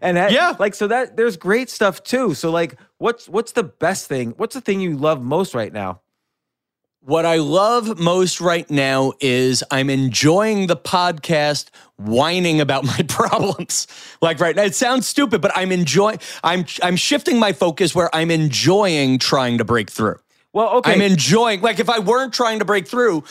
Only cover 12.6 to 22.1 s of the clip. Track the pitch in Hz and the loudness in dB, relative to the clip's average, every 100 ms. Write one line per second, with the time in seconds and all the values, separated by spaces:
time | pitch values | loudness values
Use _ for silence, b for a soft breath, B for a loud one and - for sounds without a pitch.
12.6 | 143 135 135 - 151 - 226 220 202 165 | 0 0 -2 -2 -2 0 0 0 -2 -4
13.6 | 170 - - B B B 165 165 170 170 | -6 -6 -8 B B B 0 2 0 2
14.6 | 202 - 247 254 190 - 285 190 196 175 | 0 0 0 0 0 0 0 2 0 0
15.6 | 185 185 151 160 208 214 B B 165 185 | -2 0 2 2 2 0 B B -2 -2
16.6 | 151 - 180 180 - 285 370 233 208 - | -4 -4 -2 0 0 0 2 2 2 2
17.6 | 175 160 170 165 170 160 170 165 151 107 | 0 0 0 0 0 0 0 0 0 0
18.6 | 139 196 196 151 131 131 - 143 123 117 | 2 4 4 2 2 0 2 0 2 0
19.6 | 107 117 98 - 107 - _ _ _ 208 | 0 -2 -2 -2 -4 -4 _ _ _ -2
20.6 | 220 247 156 196 202 170 123 220 233 190 | 2 2 4 4 4 2 4 4 2 0
21.6 | 226 190 226 233 190 | 0 0 -2 0 0